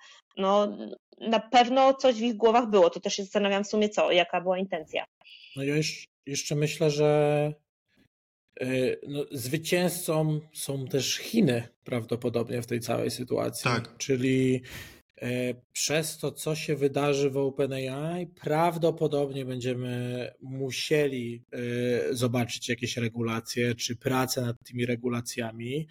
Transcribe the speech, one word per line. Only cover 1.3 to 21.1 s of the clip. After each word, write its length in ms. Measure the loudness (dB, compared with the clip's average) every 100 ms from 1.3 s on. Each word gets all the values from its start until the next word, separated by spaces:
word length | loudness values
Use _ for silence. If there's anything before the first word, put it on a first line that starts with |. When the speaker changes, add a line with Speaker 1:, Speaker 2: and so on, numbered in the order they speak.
| -2
Speaker 1:
pewno 540 | 4 4 6 6 6
coś 200 | 6 4
w 80 | 2
ich 140 | 0 4
głowach 340 | 4 6 6
było. 200 | 6 6
To 100 | 4
też 140 | -4
się 80 | -4
zastanawiam 420 | -2 0 2 0
w 40 | 0
sumie 200 | 2 2
co, 240 | 2 4
jaka 280 | 4 2 0
była 180 | 0 -2
intencja. 460 | -2 -6 -6 -8 -8 _ -20 -20 -14 -6
Speaker 2:
No 60 |
ja 140 | -2 0
już-, 280 | 0 -4 -14 _ -8
jeszcze 280 | -6 -2
myślę, 360 | 0 0 2 2
że, 640 | 4 4 6 4 2 0 -4 _ _ _ _ _ _ _ _ _ -8
y, 380 | -2 0 0 -2 -6
no, 160 | -8 -6
zwycięzcą 1080 | -8 -4 -4 0 2 2 0 -2 0 2 0 -6
są 320 | -10 -6 -6 -2
też 300 | -2 0 -4
Chiny 520 | 0 4 4 4 -2 _
prawdopodobnie 800 | -6 -4 -4 -4 -2 -2 -2 -4
w 40 | -4
tej 140 | -4
całej 300 | -2 -2 -2
sytuacji. 540 | -4 -4 -2 -2 -2
Speaker 3:
Tak. 320 | 0 0 -4 -6
Speaker 2:
Czyli, 640 | -2 0 2 2 2 0 -4 -16 -16 -20 _ -12
e, 320 | -6 -4 -4 -6 _
przez 460 | -4 0 0 -2 -4
to, 140 | -6
co 220 | -4 -4
się 220 | -4 -2 0
wydarzy 540 | 2 2 2 2 2
w 60 | 2
OpenAI, 880 | 0 0 -2 -2 -4 -4 -4 -6 -8
prawdopodobnie 1200 | -6 0 2 2 2 0 2 0 0 -2 -4
będziemy 880 | -6 -4 -2 -2 -4 -4 -4 -6 -8 -12
musieli, 1000 | -10 -6 -4 -4 0 2 2